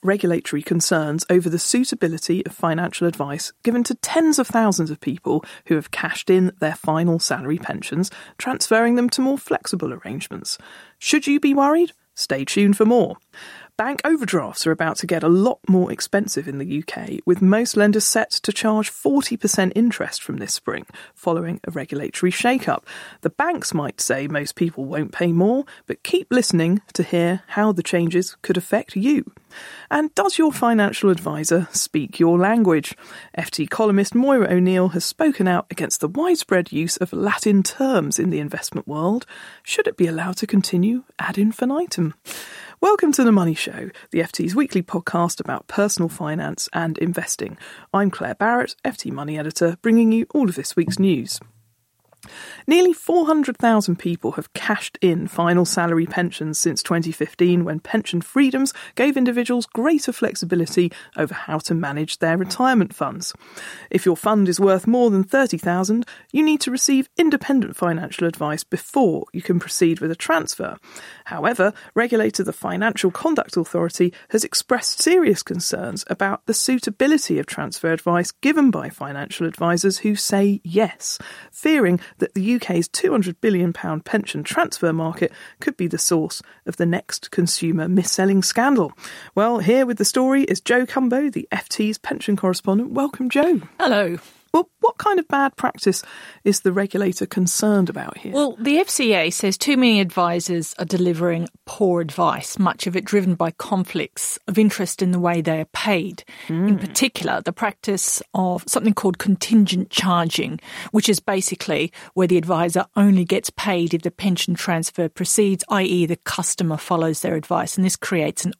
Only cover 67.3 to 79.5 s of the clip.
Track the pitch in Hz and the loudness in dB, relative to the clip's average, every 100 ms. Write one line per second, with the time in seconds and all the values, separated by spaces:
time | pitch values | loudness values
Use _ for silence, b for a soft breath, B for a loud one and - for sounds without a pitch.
67.3 | 285 - 277 208 - 175 165 165 - 170 | 2 2 2 0 -2 -2 -2 -4 -2 -2
68.3 | 165 151 151 - 185 - - 226 156 - | -2 -4 -4 -6 -8 -4 0 2 0 -6
69.3 | 175 - 175 - - 170 165 160 165 - | -8 -2 -2 -2 0 0 0 -4 -6 -2
70.3 | 330 - - - - B B B B - | -2 -2 -8 -8 -10 B B B B -12
71.3 | 117 165 240 190 - B - 233 226 214 | -4 -2 2 0 0 B -2 2 2 0
72.3 | 208 185 - 202 175 220 220 185 - 320 | 0 -4 -4 -6 -2 -2 0 -2 0 -2
73.3 | 311 - - 160 175 170 - 180 - B | 0 -2 -2 -2 -2 -2 0 0 -2 B
74.3 | 220 - - - 247 - - - 359 302 | -2 0 -2 0 0 0 0 2 4 4
75.3 | 185 - 175 - - 180 196 - - 196 | 2 -2 -6 -4 -6 -6 -8 -8 -4 -2
76.3 | 196 - 220 - 254 - 208 269 302 - | -4 -4 -2 0 0 -2 0 4 4 2
77.3 | 156 147 - - - 165 165 - 175 180 | -4 -4 -8 -8 -4 -2 -2 0 0 0
78.3 | - 269 311 277 170 135 - 139 139 143 | -2 0 4 4 4 -4 -12 -12 -10 -10
79.3 | - 165 | -6 -6